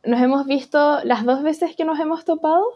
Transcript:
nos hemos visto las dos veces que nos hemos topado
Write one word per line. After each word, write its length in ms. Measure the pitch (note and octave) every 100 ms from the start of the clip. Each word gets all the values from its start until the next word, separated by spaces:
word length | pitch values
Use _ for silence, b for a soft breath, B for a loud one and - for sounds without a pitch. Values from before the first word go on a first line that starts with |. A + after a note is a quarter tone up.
| -
nos 160 | A#3+
hemos 240 | B3+ C#4 C#4
visto 580 | C#4 - D4 D4 C#4+
las 220 | - A3+ A#3+
dos 180 | C4+
veces 320 | D4+ D#4 E4+ -
que 80 |
nos 160 | D#4+ D#4
hemos 240 | D#4 D#4+
topado 400 | E4+ D#4+ D#4+ E4+ A4